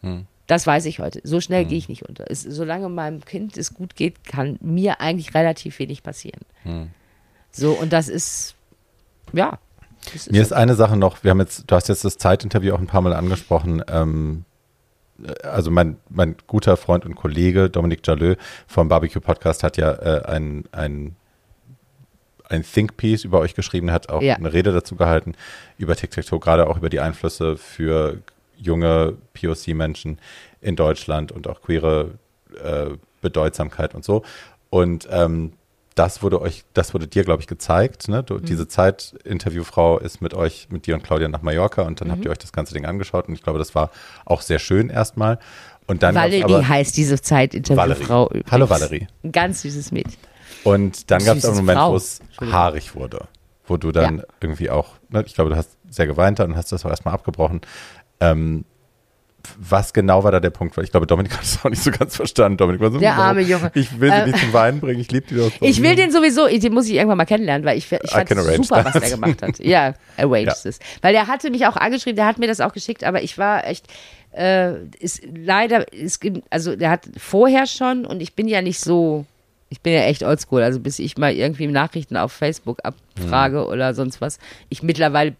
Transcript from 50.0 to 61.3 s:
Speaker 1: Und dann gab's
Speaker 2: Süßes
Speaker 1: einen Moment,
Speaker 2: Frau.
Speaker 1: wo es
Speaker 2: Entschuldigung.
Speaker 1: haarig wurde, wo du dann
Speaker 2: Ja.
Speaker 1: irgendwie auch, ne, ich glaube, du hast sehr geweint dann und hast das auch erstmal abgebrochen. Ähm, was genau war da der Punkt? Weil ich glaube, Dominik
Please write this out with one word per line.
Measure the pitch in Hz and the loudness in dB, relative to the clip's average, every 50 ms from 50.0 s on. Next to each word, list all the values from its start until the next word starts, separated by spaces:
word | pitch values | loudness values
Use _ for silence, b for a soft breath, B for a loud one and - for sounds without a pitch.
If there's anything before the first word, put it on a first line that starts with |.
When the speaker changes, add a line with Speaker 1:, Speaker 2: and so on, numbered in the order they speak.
| - - - _ B B B B B B B B B | -6 -8 -12 _ B B B B B B B B B
Speaker 1:
Und | 104 101 101 101 95 95 - - - | 2 4 4 2 0 -2 -6 -2 0
dann | 98 90 98 | 2 4 4
gab's | 110 110 147 | 4 4 4
Speaker 2:
Süßes | 127 120 | 2 2
Speaker 1:
einen | 107 101 95 | 2 2 4
Moment, | 92 90 135 | 4 4 4
Speaker 2:
Frau. | 151 170 | 4 4
Speaker 1:
wo | 120 95 | 2 0
es | 92 - - - | -2 -4 -12 -14
Speaker 2:
Entschuldigung. | - - - - 123 117 110 90 | -18 -20 -14 -10 -6 0 2 2
Speaker 1:
haarig | 87 87 76 76 71 - - | 2 2 0 -4 -10 -10 -12
wurde, | - 67 60 - - - - _ _ _ _ _ _ _ - | -12 -12 -10 -10 -14 -14 -16 _ _ _ _ _ _ _ -4
wo | 92 | -4
du | 82 78 80 | -2 -2 0
dann | 76 85 80 80 80 76 | 2 2 2 2 0 -4
Speaker 2:
Ja. | - - _ _ | -10 -14 _ _
Speaker 1:
irgendwie | - 80 78 73 87 - | -8 -8 -6 -4 -4 -2
auch, | - 76 73 - - _ _ _ | -2 -2 -2 -4 -10 _ _ _
ne, | - 104 107 | -4 -4 -4
ich | - - | -4 -2
glaube, | - 85 78 | 0 0 0
du | 78 80 | 2 -2
hast | 80 - _ _ _ - | -2 -4 _ _ _ -20
sehr | - - 85 73 | -4 -2 -2 -2
geweint | 71 76 90 98 - - | 2 2 2 2 4 2
dann | - 85 | 0 -2
und | 80 85 | 0 -4
hast | 85 - | -6 -6
das | - 87 - | -8 -6 -4
auch | 80 | -4
erstmal | 78 - - - 82 | -6 -4 -4 -6 -6
abgebrochen. | 87 - - 82 - 80 78 85 82 B B B B B B B B B B _ _ | -4 -2 -2 0 2 2 0 0 -4 B B B B B B B B B B _ _
Ähm, | 87 85 80 80 80 80 80 78 - _ _ _ _ _ _ _ _ _ _ _ _ _ _ _ _ - - - | 2 4 4 4 0 -2 -2 -4 -6 _ _ _ _ _ _ _ _ _ _ _ _ _ _ _ _ -20 -20 -18
was | 101 87 98 98 98 - - | -4 0 2 2 2 2 0
genau | 113 98 95 92 95 98 | 2 4 6 6 6 6
war | 104 95 | 6 4
da | 90 | 4
der | 85 87 | 2 2
Punkt? | - - 90 82 - | -2 -2 -8 -6 -4
Weil | - 85 | -6 -6
ich | - | 0
glaube, | - 87 80 78 | 0 0 2 4
Dominik | 85 82 95 92 | 2 2 2 -2